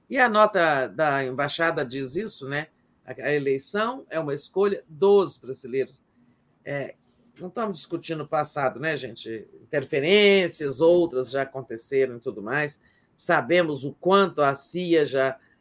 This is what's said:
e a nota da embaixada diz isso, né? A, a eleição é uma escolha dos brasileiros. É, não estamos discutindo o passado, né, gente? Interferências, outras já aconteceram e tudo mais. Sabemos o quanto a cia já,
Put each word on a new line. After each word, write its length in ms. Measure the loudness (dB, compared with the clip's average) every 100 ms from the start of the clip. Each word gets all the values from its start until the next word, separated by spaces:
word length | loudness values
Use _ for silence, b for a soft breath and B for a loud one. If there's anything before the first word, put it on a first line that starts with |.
| -6
e 80 | 0
a 100 | 2
nota 580 | 6 4 4 2 2 -2
da 360 | 0 0 0
embaixada 640 | -2 -4 -4 0 0 0 -4
diz 300 | -6 -6 -6
isso, 300 | -6 -8 -8
né? 200 | -8 -8 _ _ _ -18
A, 220 | -8 -2
a 40 |
eleição 720 | 0 0 -2 -2 -4 -4 -6 -8
é 100 | -6
uma 140 | -4
escolha 500 | -6 -4 0 0 0 -8
dos 520 | 0 4 6 4 -4
brasileiros. 640 | -12 -12 -6 -4 -4 _ _ _ _ _ _ _
É, 340 | -10 -8 -8 -14 _ _ _ -16
não 80 | -12
estamos 300 | -6 -6 -6
discutindo 460 | -8 -8 -8 -8
o 40 | -4
passado, 500 | -4 -4 -2 -4 -2
né, 160 | -4
gente? 540 | -4 -8 -12 -12 -12 -14 -20
Interferências, 1200 | -6 -4 -2 -2 4 6 8 6 2 -2 -6 2
outras 480 | 6 6 4 -2 -4
já 120 | -4
aconteceram 760 | -4 -8 -10 -12 -2 0 0 -2
e 40 |
tudo 220 | -10 -8
mais. 360 | -4 -2 -4 -8 _ _ _ -8
Sabemos 680 | 0 0 2 2 2 -2
o 80 | -8
quanto 500 | -4 2 4 4 2
a 120 | 0
cia 520 | 0 -4 -4 2 2 2
já, 320 | 2 0 -2 _ _